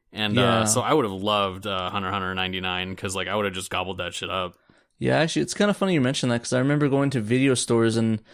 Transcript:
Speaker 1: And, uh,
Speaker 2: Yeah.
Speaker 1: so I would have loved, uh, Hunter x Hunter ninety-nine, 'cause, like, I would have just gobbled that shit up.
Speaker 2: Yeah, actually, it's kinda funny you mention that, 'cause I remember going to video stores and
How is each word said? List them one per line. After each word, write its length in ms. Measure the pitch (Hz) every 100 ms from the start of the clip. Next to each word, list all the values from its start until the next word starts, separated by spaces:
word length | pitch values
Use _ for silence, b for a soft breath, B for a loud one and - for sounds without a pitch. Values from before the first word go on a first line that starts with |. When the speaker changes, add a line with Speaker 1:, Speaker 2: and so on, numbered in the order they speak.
| _
Speaker 1:
And, 260 | 92 107 104
uh, 40 |
Speaker 2:
Yeah. 220 | 98 104
Speaker 1:
so 160 | 110 117
I 120 | 110
would 120 | 151
have 80 | 113
loved, 520 | 95 104 104 98 92 101
uh, 220 | 95 90
Hunter 180 | 98 95
x 40 |
Hunter 220 | 98 92
ninety-nine, 600 | 92 92 92 92 90 92 92
'cause, 180 | 101
like, 140 | 95 90
I 60 | 104
would 80 |
have 100 | 101
just 160 | 92 90
gobbled 280 | 90 92 92
that 140 | 87
shit 160 | - 90
up. 260 | 92 90 - b b b _
Speaker 2:
Yeah, 180 | 127 131
actually, 240 | 165 156
it's 120 | 147
kinda 180 | - 208
funny 220 | 196 190
you 60 | 170
mention 280 | 123 143 127
that, 120 | 120
'cause 120 | -
I 60 | 127
remember 300 | 131 147 143
going 200 | 139 139
to 100 | 131
video 340 | 104 127 139
stores 420 | 123 - 117 113 110
and 240 | 113 110 B